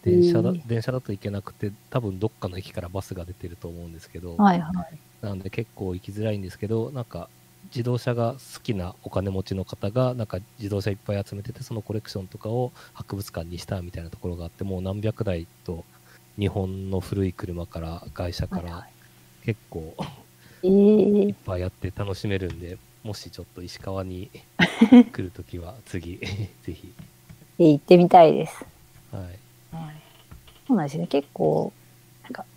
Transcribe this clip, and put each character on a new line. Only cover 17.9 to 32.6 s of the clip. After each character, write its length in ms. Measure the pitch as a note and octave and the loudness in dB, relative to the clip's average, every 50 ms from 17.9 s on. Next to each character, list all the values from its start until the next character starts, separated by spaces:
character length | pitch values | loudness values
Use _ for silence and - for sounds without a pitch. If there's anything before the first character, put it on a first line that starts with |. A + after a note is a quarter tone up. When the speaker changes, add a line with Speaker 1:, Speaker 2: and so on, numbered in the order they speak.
| E2 E2 - - D2+ | -10 -10 -12 -14 -8
Speaker 1:
外 200 | - F#2 F2 F2 | -6 -6 -6 -4
車 140 | - - | -4 -6
か 140 | - - F2+ | -4 -4 -6
ら、 0 | F2 | -8
Speaker 2:
は 60 | F2 | -8
い 20 | |
は 160 | E2+ F2 - | -12 -12 -16
い。 40 | - - _ - - - - - - - _ - | -18 -20 _ -20 -20 -20 -20 -20 -20 -20 _ -4
Speaker 1:
結 140 | B2 G#2+ - _ _ | -4 -4 -4 _ _
構、 260 | - E2+ D#2+ D#2+ - - - - - - - _ - - - - - - - | -10 -10 -10 -10 -10 -10 -10 -10 -10 -16 -20 _ -20 -20 -20 -20 -16 -2 2
Speaker 2:
え 40 | |
ー。 640 | F#3 F#3+ G3+ G3+ G#3 G#3+ G#3+ - G#3 G#3 G#3 G3 G#3 | 6 8 8 10 8 8 8 6 6 6 4 4 2
Speaker 1:
い 20 | |
っ 40 | G3 - - | 0 -4 -6
ぱ 120 | - F#2+ F2+ | -4 -4 -2
い 40 | F2+ | -2
あ 40 | |
っ 40 | F#2 | -4
て 220 | - _ - F#2 - | -4 _ -8 -8 -4
楽 200 | - G2+ G2+ F#2+ | -4 -4 -4 -4
し 120 | - - | -4 -2
め 120 | A2 G2 F#2 | -2 -2 -2
る 120 | F#2+ E2+ | -2 -4
ん 80 | D#2+ E2 | -8 -8
で、 180 | F2 E2+ F#2 - - _ - _ _ | -12 -12 -14 -14 -16 _ -20 _ _
も 100 | A2 G2+ | -10 -10
し 160 | - - F#2 | -10 -12 -16
ち 100 | - - | -16 -16
ょ 40 | F2 | -16
っ 20 | _ _ | _ _
と 80 | - F2+ | -14 -14
石 160 | F2 - - | -14 -14 -12
川 240 | - G2 F#2+ F#2+ F#2+ | -10 -8 -6 -6 -6
に 260 | F#2 F#2 F2+ F#2+ - - - - _ _ - F3 - | -6 -8 -10 -12 -14 -16 -20 -20 _ _ 0 0 0
Speaker 2:
<laughs> 200 | - - A#3 G#3+ B3+ A#3+ A#3+ A#3+ | 4 2 8 10 12 10 10 10
Speaker 1:
来 120 | - - G2 | 2 -8 -8
る 80 | F2+ | -8
と 120 | - - F2+ | -8 -12 -14
き 160 | - - F2+ | -12 -12 -12
は、 160 | E2+ E2+ - G#2+ - | -12 -12 -16 -18 -14
次、 320 | - - F#2 E2+ E2+ F2+ - - G2 G2 G2 | -8 -8 -8 -6 -8 -10 -10 -8 -8 -6 -6
<laughs> 240 | G#2+ F#2 - - - | -6 -8 -10 -14 -12
ぜ 80 | - - | -12 -12
ひ。 200 | - - - - - - - _ _ - - - - - _ _ - | -12 -16 -20 -20 -20 -20 -20 _ _ -20 -20 -20 -20 -20 _ _ 6
Speaker 2:
え、 100 | F3 D#3 | 6 6
行 120 | D3 C#3+ | 6 6
っ 20 | - | 8
て 140 | - F#3 | 8 10
み 120 | F3 F3 F3 | 10 10 10
た 140 | - F#3 E3+ | 10 10 10
い 100 | D#3 - | 10 8
で 140 | - E3 | 2 -2
す。 180 | - - - - - - - - - _ - - - | -4 -8 -16 -18 -20 -20 -20 -20 -20 _ -20 -20 -14
Speaker 1:
は 80 | - G2 | -12 -12
い。 560 | F#2 F2+ F2+ - - - - - - - - | -12 -12 -14 -18 -20 -20 -20 -20 -20 -16 -14
Speaker 2:
は 160 | E3 D#3+ D3+ | -14 -14 -14
い。 40 | D3+ D#3 - - - - - _ - - _ - - - _ | -16 -18 -20 -20 -20 -20 -20 _ -20 -20 _ -20 -20 -20 _
そ 60 | - C4 | 2 2
う 40 | |
な 60 | G3 D3+ | 2 2
ん 20 | |
で 40 | C#3+ | 0
す 60 | C#3 | -4
ね。 100 | D#3+ F3 | -4 -4
結 200 | - - C#4+ - - - | 0 0 0 0 -2 -4
構、 380 | - D#3+ D#3 D#3 D#3 - - - - - - - - - - - - - | 0 2 2 4 2 0 -2 -6 -12 -20 -20 -20 -20 -20 -20 -20 -20 -18
な 60 | - | -14
ん 40 | - | -14
か 120 | - - _ _ _ | -14 -14 _ _ _